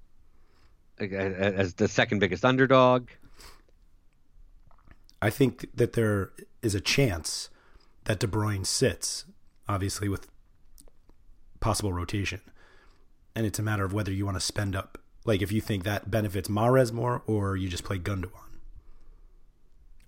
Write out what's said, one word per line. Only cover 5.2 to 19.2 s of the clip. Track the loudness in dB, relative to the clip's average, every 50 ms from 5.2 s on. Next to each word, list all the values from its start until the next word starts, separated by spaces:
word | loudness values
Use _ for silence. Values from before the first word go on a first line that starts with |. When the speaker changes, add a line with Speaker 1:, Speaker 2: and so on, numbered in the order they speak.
Speaker 2:
I | -2 -2
think | 2 4 2 2 2 -4 -14 -12 0
that | 0 0 2 2
there | 0 2 2 2 0 -2 -4 -8 -18 -20 -20 -16 -4
is | -4 -2 -2
a | 0
chance | 0 0 2 4 4 2 2 -2 -6 -8 -8 -8 -10 -12 -16 -20 -20 -20 -20 -20 -20 -20 -20 -10 -2
that | -2 0 0
De | 0
Bruyne | 0 0 0 0 0 -2 -2 -2
sits, | -2 0 2 2 2 2 0 -6 -6 -6 -8 -10 -14 -20 -20 -20 -20 _ -14 -6
obviously | -4 -2 -2 0 -2 -2 -2 -2 -2
with | -2 -4 -6 -12 -20 -20 -20 _ -20 -20 -20 -20 -20 -20 -20 -20 -20 -20 -20 -20 -20 -20 -20 -20 -20 -20 -20 -20 -8 -2
possible | 0 0 0 0 0 -2 -2
rotation. | -2 -4 -4 -4 -4 -2 -4 -6 -8 -12 -18 -20 -20 -20 -20 -20 -20 -20 -20 -20 -20 -20 -20 -20 _ -20 -10 -4
And | -2 -2
it's | -2 0 -2
a | -2
matter | -2 0 0 -2
of | 0 0
whether | -2 -2 -2
you | -2 -2 -2
wanna | -2 -2 -4
spend | -4 -4 -2 -2 -2 -2 -2
up, | -4 -6 -8 -14 -20 -20 -20 -20 -6 0
like, | 0 2 2
if | 2 0
you | 0 -2
think | 0 0 -2 -2 0
that | -2 -2 -2 -2 0
benefits | 0 0 0 0 -2 -4 -2
Mahrez | 0 0 4 4 6 6 6 6 4
more | 0 -2 -2 -2 -2 -2 -2
or | -2 0 0 0 0 -2
you | -2 -2 -4
just | -4 -6 -4
play | -4 -6 -4
Gundogan. | -2 -4 -4 -4 -6 -8 -10 -16 -16 -14 -14 -14 -14 -14 -16 -18 -18 -18 -18 -16 -18 -18 -20 -20